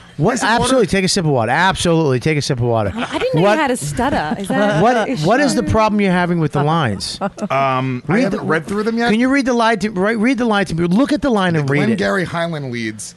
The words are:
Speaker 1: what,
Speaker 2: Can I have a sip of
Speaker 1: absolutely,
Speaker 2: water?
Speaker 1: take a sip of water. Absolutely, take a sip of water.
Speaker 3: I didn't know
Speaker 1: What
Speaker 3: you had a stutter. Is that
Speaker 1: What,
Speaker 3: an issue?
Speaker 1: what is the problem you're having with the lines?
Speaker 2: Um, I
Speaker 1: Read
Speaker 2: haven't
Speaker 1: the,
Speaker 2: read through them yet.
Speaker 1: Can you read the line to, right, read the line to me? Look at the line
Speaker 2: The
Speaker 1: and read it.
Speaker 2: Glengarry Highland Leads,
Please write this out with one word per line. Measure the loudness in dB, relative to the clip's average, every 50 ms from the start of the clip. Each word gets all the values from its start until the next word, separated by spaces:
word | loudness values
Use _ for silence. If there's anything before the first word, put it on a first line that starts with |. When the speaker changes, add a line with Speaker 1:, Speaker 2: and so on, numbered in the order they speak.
| -20 -14 -6 -2
Speaker 1:
what, | 0 0 0 0
Speaker 2:
Can | 0 2
I |
have | 2 2
a | 2 2
sip | 2
of | 2
Speaker 1:
absolutely, | 2
Speaker 2:
water? | 2
Speaker 1:
take | 2 0 0
a | 0
sip | 0 0 0
of | 2
water. | 2 2 2 2
Absolutely, | 2 2 2 2 0 0 0 2 2 2 2 2 2 0
take | 0 0 0 0
a |
sip | 0 -2 -2 -2
of | 0
water. | 0 0 0 0 -2 -2
Speaker 3:
I | -4 -6 -4 -4 -2
didn't | -2 0 0
know | 2
Speaker 1:
What | 2 2 2
Speaker 3:
you | 2
had | 2 0
a | -2 -2
stutter. | -4 -6 -4 -4 -2 -2 -2 -2 -2 -4 -4 -6
Is | -6 -4
that | -2 0 0 0 2 2 2
Speaker 1:
What, | 2 2 2
Speaker 3:
an | 0 -2
issue? | -2 -2 0 2
Speaker 1:
what | 2 2
is | 2 2 0
the | 0 0
problem | 0 2 2 2 2 2 2
you're | 2 2
having | 2 2 2 0 0 0
with | 0 0 0
the | 0 0
lines? | 0 0 0 0 0 -2 -4 -6 -8 -8 -6
Speaker 2:
Um, | -6 -8 -6 -6 -6 -2 0 0 0 0 0 0 -2 -2 -4 -6 -4 -2
I | 0
Speaker 1:
Read | 0 0
Speaker 2:
haven't | 0 -2 -4
Speaker 1:
the, | -2
Speaker 2:
read | -2 -2 -2 -2 -4
through | -4 -4 -2
them | -2 -2 0
yet. | 0 2
Speaker 1:
Can | 2 2
you | 2 2
read | 2 2 0
the | 0 0
line | 2 2 2 0 0
to, | -2 -4
right, | -2 0 0 0 0 0
read | 0 0 0 0
the | 0
line | 0 0 0 0 -2
to | -2
me? | -2 0
Look | 2 2 2 2 2
at | 0 0
the | 0 0
line | 2 2 2 2 2
Speaker 2:
The | 0
Speaker 1:
and | 0 0
read | 2 2 2
it. | 2 0 0
Speaker 2:
Glengarry | 0 0 0 -2 -2
Highland | -4 -4 -4 -4 -4 -6 -6 -8 -6
Leads, | -6 -6 -6 -6 -8 -10 -12 -16 -16